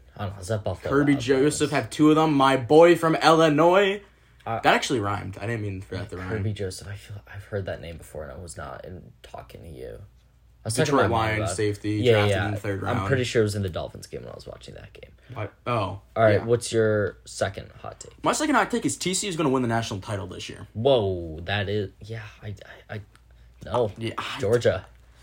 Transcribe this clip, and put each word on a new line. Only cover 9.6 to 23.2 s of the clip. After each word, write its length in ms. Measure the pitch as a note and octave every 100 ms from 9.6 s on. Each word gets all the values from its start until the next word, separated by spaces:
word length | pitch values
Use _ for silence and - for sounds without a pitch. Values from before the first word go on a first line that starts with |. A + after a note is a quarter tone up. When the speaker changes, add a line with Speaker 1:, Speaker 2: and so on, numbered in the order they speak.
Speaker 1:
to 40 | E2+
you. 300 | C2+ B1 A1 G2+ _ _ _ _ _
I 40 | A#2
was 80 | D#3+
Speaker 2:
Detroit 260 | D3 C3+
Speaker 1:
talking 20 | A2
to 40 |
my 60 | A2+
mom 80 | A2
Speaker 2:
Lions 100 | G#2+
Speaker 1:
about 140 | F#2+ -
Speaker 2:
safety, 380 | G#2 G2+ G#2 G#2+
Speaker 1:
Yeah, 160 | A#2+
Speaker 2:
drafted 160 | G#2+ G#2 F#2+
Speaker 1:
yeah. 100 | F2+
Speaker 2:
in 60 |
the 60 | G2+
third 200 | G#2 G2
Speaker 1:
I'm 120 | G2 F#2+
Speaker 2:
round. 100 | F#2+
Speaker 1:
pretty 160 | C3
sure 180 | A#2+ A#2+
it 40 | G#2
was 100 | G#2
in 60 |
the 60 | F#2+
Dolphins 360 | D#2+ C2 - -
game 140 | C#2
when 100 | A#1+
I 40 | -
was 100 | -
watching 280 | - - G1+
that 180 | -
game. 180 | - - - -
Speaker 2:
What? 180 | - - - B2
Oh. 40 | A#2
Speaker 1:
All 260 | F#2+ G2 - A2+
right, 180 | A2 G2+
Speaker 2:
Yeah. 40 | A2+
Speaker 1:
what's 260 | A#2 -
your 460 | A2+ A2 G#2+ G2 - -
second 440 | - G2 - - -
hot 180 | - -
take? 240 | - -
Speaker 2:
My 100 | F3
second 220 | A#3+ D4+ B3
hot 140 | G3
take 140 | A#3 C#3+
is 120 | -
T 160 | F3+ F#3
C 120 | G#3
U 20 |
is 40 | E3
gonna 140 | D3
win 140 | C3
the 40 | A#2+
national 320 | A2+ A2+ G2+
title 280 | G#2 G2+ F#2
this 200 | F2 -
year. 200 | - G2+
Speaker 1:
Whoa, 640 | G#2+ C3 B2+ G2 F2 E2+ D#2
that 240 | E2+ G2+ G2+
is, 220 | G#2 F#2+ -
yeah, 200 | G#2 A2+ G#2+ -
I, 120 | G#2 G2+ - - -
I, 60 | G#2+
I, 60 | - _